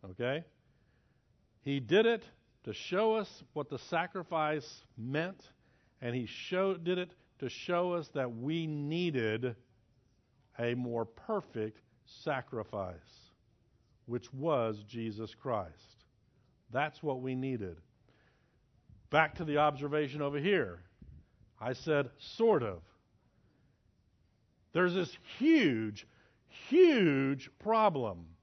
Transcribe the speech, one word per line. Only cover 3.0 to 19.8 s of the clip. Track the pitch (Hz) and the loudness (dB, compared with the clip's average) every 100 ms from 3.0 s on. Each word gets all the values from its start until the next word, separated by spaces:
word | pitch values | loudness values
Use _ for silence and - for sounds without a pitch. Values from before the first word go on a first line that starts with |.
| 226 220 | 2 0
us | 202 - - | -4 -12 -12
what | - 143 | -8 -8
the | 135 - | -8 -4
sacrifice | 165 180 190 165 165 151 151 127 - _ - | -2 -2 -8 -4 -2 0 -2 -6 -20 _ -12
meant, | 117 143 175 190 - _ _ _ _ _ | -4 -4 -4 -8 -20 _ _ _ _ _
and | 123 | -6
he | 123 113 - - | -4 -6 -10 -4
showed, | 180 196 180 | 0 0 0
did | 170 180 | -2 -2
it | 180 - _ _ | -4 -12 _ _
to | 131 | -8
show | - - 175 180 | -8 -2 0 2
us | 175 156 | 0 -4
that | 147 127 113 | -4 -4 -4
we | 131 165 160 | -4 -2 -2
needed | 151 143 165 175 131 113 110 123 117 _ _ _ _ _ _ _ _ _ - | -4 -2 0 0 0 0 0 -2 -6 _ _ _ _ _ _ _ _ _ -4
a | 120 123 | -2 -2
more | 123 117 113 | -2 -4 -6
perfect | - - 214 - 117 110 - _ _ _ - - | -8 -4 -4 -4 -6 -6 -8 _ _ _ -10 -4
sacrifice, | 139 - 120 104 104 92 85 - - - _ _ _ _ _ _ _ - | -4 -4 -8 -6 -6 -6 -8 -20 -20 -20 _ _ _ _ _ _ _ -6
which | 117 - | -6 -6
was | 131 156 143 113 107 104 | -4 0 2 2 -2 -8
Jesus | 117 113 104 110 - | -6 -6 -6 -10 -10
Christ. | 135 113 82 80 - _ _ _ _ _ _ _ _ | -4 -4 -4 -12 -20 _ _ _ _ _ _ _ _
That's | 123 151 - | -4 -4 -4
what | 156 131 | -4 -4
we | 127 | -4
needed. | 127 135 127 95 82 - _ _ _ _ _ _ _ _ _ _ - - | -4 -4 -4 -6 -10 -20 _ _ _ _ _ _ _ _ _ _ -20 0
Back | 147 156 - | 2 2 0
to | 160 | -2
the | 147 | 2
observation | 151 143 | 2 2